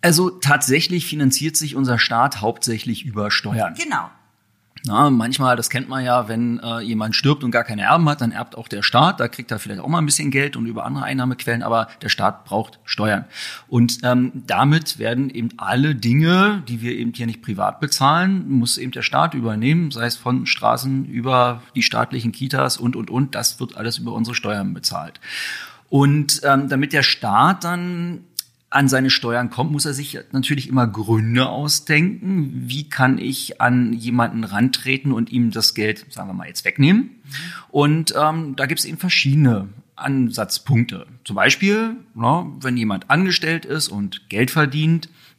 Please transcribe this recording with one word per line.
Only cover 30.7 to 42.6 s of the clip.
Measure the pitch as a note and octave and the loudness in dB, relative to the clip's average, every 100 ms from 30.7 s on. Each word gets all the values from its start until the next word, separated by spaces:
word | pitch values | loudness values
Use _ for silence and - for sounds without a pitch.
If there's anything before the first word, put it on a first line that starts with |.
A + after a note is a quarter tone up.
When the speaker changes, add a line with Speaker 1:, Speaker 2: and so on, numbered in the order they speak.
| C3 A#2+ | 2 2
Speaker 1:
Gründe | G#2+ G#2+ A2+ A2 A#2+ C3 | 0 0 2 4 2 0
ausdenken. | A#2 D3 - - D3+ F3 - F#3 F#3+ C#3+ B2+ B2 | -2 -2 -2 2 2 2 -2 -2 -2 -2 -4 -6
Wie | C3 D3 | -8 -8
kann | - C3 C3+ | 0 2 2
ich | - C3+ - - | -2 -6 -8 0
an | A#2+ B2 A#2+ | 2 4 2
jemanden | A#2 A#2 A#2+ A#2 G#2 | -2 -2 0 0 -2
rantreten | A2 F#2+ B2+ C3 B2+ C3+ C#3 | -6 0 0 0 -2 -2 0
und | A#2 A2+ | -2 -2
ihm | B2 A#2+ | 0 0
das | A2 G#2+ - | 2 -2 0
Geld, | G#2+ G#2 - | -2 -2 -8
sagen | - G2 | -12 -10
wir | |
mal, | F#2 F2 | -10 -10
jetzt | F2+ F#2+ | -8 -6
wegnehmen? | - C#3+ G#3 | 2 6 6
Speaker 2:
Mhm. | - - - C3+ E3+ - - | 2 -6 -16 -14 -12 -14 -4
Speaker 1:
Und, | C#3+ D3 D#3 D#3+ - | 2 4 4 0 0
ähm, | D3+ D#3+ D#3 C3+ | 0 0 -6 -4
da | C3 | -4
gibt's | D#3+ | -2
eben | - D#3+ | -4 -4
verschiedene | F3+ - C#3 C#3+ C#3 A2 G2 A2 _ - | -2 0 4 6 6 4 -2 -12 _ -8
Ansatzpunkte. | C3 C3+ A#2+ A2+ G#2 - - A#2 A2+ F#2 - - | -2 2 0 0 -4 -4 2 2 2 -2 -14 -18
Zum | - G2 | -8 0
Beispiel, | A2 C#3 G3 G#3 A3+ A#3+ - A2+ | 2 4 2 2 0 -6 -14 -2
ne, | A#2 D#3 F3+ | 0 2 -2
wenn | C#3 | -8